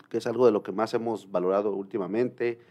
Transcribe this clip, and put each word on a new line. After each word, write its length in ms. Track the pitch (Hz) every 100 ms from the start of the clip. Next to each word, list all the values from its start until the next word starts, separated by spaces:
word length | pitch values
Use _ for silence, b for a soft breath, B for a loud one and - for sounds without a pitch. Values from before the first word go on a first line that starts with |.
| -
que 100 | 113
es 80 | 120
algo 200 | 117 123
de 60 |
lo 100 | 104
que 100 | 101
más 220 | 95 113
hemos 360 | 117 113 104 95
valorado 440 | 92 90 98 104
últimamente. 840 | 98 98 107 90 110 127 - 120 117 -